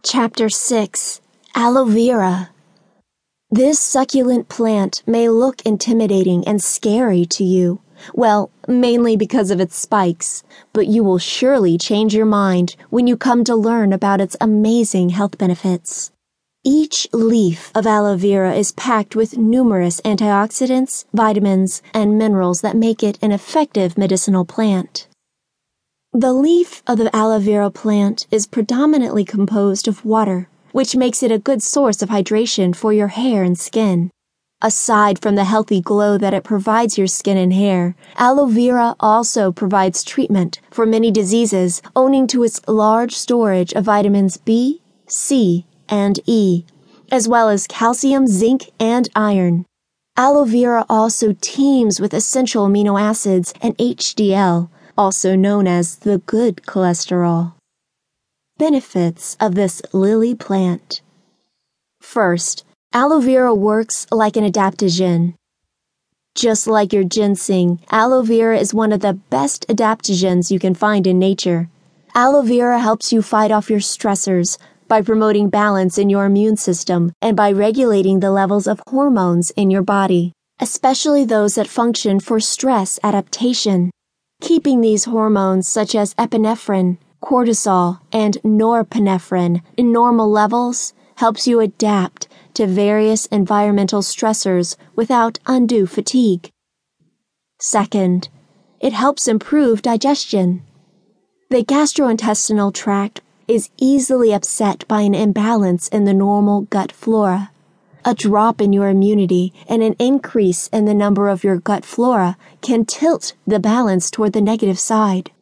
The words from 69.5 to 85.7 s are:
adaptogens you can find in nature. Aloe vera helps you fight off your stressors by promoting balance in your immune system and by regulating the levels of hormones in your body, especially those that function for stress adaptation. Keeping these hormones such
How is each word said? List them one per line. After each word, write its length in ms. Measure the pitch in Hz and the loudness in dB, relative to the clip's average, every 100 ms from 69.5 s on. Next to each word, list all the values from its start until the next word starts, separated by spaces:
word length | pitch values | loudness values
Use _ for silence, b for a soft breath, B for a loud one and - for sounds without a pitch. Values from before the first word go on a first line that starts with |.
| - - | -6 -4
adaptogens 800 | 214 220 202 - 185 185 180 175 | -2 0 -2 -4 -2 0 0 0
you 80 | 190 | -2
can 160 | 190 180 | -2 0
find 320 | 214 208 185 | 0 0 2
in 100 | 180 | 2
nature. 520 | 190 190 180 170 170 _ _ _ _ | 2 0 -2 -2 -4 _ _ _ _
Aloe 300 | 240 254 285 | 0 2 2
vera 340 | 233 240 240 240 | 2 2 2 0
helps 340 | 226 226 - | 0 -2 0
you 100 | 226 | -2
fight 300 | 208 214 214 | 0 0 2
off 180 | 214 208 | 0 0
your 100 | 208 | -2
stressors 800 | - - 220 196 - 185 175 - b b _ | -2 -4 -4 -2 0 0 -2 -6 b b _
by 120 | 220 | 0
promoting 480 | 208 220 214 208 208 | 2 0 2 2 2
balance 480 | 208 208 196 185 202 | 2 0 2 0 0
in 120 | 196 | 2
your 160 | 202 196 | 2 2
immune 320 | 202 214 214 | 2 2 0
system 560 | - 170 - 175 170 - | -2 -4 -2 0 -2 -2
and 140 | 226 214 | -2 2
by 140 | 208 | 2
regulating 720 | 196 208 233 247 202 190 190 | 2 0 2 2 2 2 2
the 100 | 196 | 2
levels 380 | 196 190 208 196 | 0 0 0 -2
of 140 | 214 - | -6 -4
hormones 600 | 262 285 226 180 175 175 | -2 2 2 2 0 -2
in 200 | - 196 | -2 0
your 100 | 190 | 0
body, 520 | 190 202 190 180 175 _ _ _ | 0 0 2 0 -2 _ _ _
especially 640 | - - 262 262 302 285 | -8 -2 -2 0 0 0
those 320 | 240 220 208 220 | 2 0 0 -2
that 100 | 202 | -4
function 540 | - 233 226 214 196 | -2 -2 -2 -2 -2
for 220 | - 220 | -2 -4
stress 580 | - - 262 240 190 - | -2 -4 -2 -2 -2 -4
adaptation. 880 | 208 202 196 - 247 247 214 185 180 - _ _ _ _ | -2 -2 -4 -4 -4 -2 0 0 -2 -6 _ _ _ _
Keeping 400 | - 330 294 254 | 0 0 2 2
these 240 | 226 214 233 | 2 0 -2
hormones 640 | 226 220 208 190 190 | -2 0 2 2 0
such 260 | 180 | -2